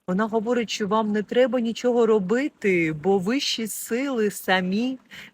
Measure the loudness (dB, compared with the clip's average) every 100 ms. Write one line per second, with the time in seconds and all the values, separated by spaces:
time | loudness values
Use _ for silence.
0 | -4 -2 0 -2 0 0 -2 -4 -2 0
1 | 0 -2 0 2 2 2 -2 -2 0 4
2 | 4 4 2 0 0 -2 0 2 2 0
3 | 2 2 2 -2 -2 -4 -6 -8 -4 -2
4 | -2 0 -2 -2 0 0 2 0 -2 -4
5 | _ -20 -10